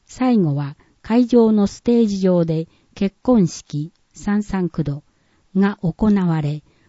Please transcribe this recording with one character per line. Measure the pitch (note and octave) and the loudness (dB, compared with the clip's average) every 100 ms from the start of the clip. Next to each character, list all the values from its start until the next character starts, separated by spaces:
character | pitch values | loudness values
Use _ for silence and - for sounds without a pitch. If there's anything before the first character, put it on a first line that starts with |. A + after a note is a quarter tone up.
| _ | _
最 | - B3+ A#3 | -4 0 2
後 | D#3+ | 0
は、 | C#3+ C#3+ D#3 _ _ | -2 -6 -12 _ _
会 | - A#3 A#3+ | -2 0 4
場 | A#3+ A3 | 4 4
の | G#3+ G3+ | 2 0
ス | - | -2
テ | - A#3 | 0 2
ー | A3 | 2
ジ | G3 | 0
上 | F#3 F3+ E3 | 0 2 0
で、 | D#3+ D#3+ _ _ | -4 -6 _ _
結 | - G3 - | -6 -6 -4
婚 | - A#3+ D#3+ | 0 2 2
式、 | - - D3 D#3+ _ _ | -2 -10 -10 -10 _ _
三 | - - G#3 | -10 -4 -4
三 | G3+ F#3+ F3 | -4 -4 -4
九 | - | -4
度 | D3 C#3+ - _ _ _ _ F#3+ | -6 -8 -14 _ _ _ _ 0
が | G3+ G3+ | 0 0
行 | E3+ - G#3+ | -6 -2 0
わ | G3+ F3+ D#3+ | 2 0 0
れ、 | D3 D3+ - _ | -4 -6 -12 _